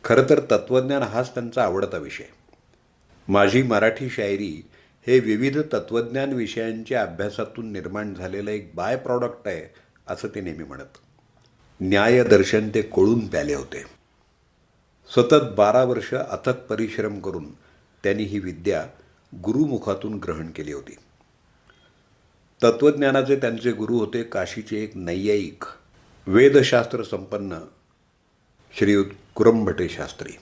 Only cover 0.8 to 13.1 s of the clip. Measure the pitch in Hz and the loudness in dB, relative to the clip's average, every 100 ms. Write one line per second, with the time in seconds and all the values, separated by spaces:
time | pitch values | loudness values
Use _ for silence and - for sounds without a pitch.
0.8 | 131 139 113 113 127 127 120 127 107 92 | 0 -4 -2 -4 -4 -8 -6 -2 0 0
1.8 | 98 87 71 - - _ _ _ _ _ | -4 -6 -10 -14 -18 _ _ _ _ _
2.8 | _ _ _ _ - 101 101 120 131 139 | _ _ _ _ 0 4 4 4 2 2
3.8 | 110 113 127 120 101 98 101 78 - _ | 2 0 -8 -6 -4 -4 -6 -10 -16 _
4.8 | _ _ - 127 110 107 131 143 151 110 | _ _ 2 4 4 0 0 -2 -4 -6
5.8 | - 117 117 131 139 127 107 117 113 113 | -2 -4 -2 -4 -4 -4 -4 -6 -6 -8
6.8 | 110 127 95 85 104 104 107 - 113 98 | -4 -4 -4 -4 -8 -6 -10 -10 -10 -10
7.8 | 87 101 107 92 92 98 104 104 90 82 | -8 -8 -8 -10 -10 -8 -6 -8 -10 -8
8.8 | 95 127 127 123 120 120 104 85 78 _ | -4 -4 -4 -4 -4 -6 -8 -8 -12 _
9.8 | _ _ - - 107 107 92 78 71 69 | _ _ -12 -10 -8 -10 -10 -12 -14 -16
10.8 | - _ _ _ _ _ _ _ _ _ | -18 _ _ _ _ _ _ _ _ _
11.8 | 92 98 107 123 110 104 95 107 107 110 | 0 2 4 4 8 6 6 2 2 -2
12.8 | 107 - 98 | 0 4 4